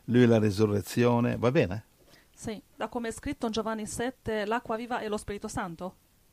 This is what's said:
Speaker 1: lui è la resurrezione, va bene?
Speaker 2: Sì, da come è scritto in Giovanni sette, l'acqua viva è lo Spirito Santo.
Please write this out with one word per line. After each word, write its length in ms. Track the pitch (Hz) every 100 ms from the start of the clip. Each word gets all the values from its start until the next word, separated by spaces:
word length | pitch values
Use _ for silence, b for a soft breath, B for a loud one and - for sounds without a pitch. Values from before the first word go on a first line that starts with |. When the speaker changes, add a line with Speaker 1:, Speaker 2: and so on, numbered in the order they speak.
Speaker 1:
lui 180 | - 120
è 40 | 120
la 120 | 113
resurrezione, 960 | 107 98 110 101 - - 120 120 120 113
va 120 | 113
bene? 340 | 151 98 101 - _ _ b b
Speaker 2:
Sì, 260 | - - 202 - -
da 120 | 220
come 200 | 247 233
è 40 |
scritto 340 | - 277 294 233
in 60 |
Giovanni 340 | 220 220 220 214
sette, 580 | - 240 - - 214
l'acqua 320 | 202 233 - 220
viva 240 | 240 240
è 80 | 220
lo 80 | 208
Spirito 320 | - 202 214
Santo. 460 | - 190 165 180 - _ _ _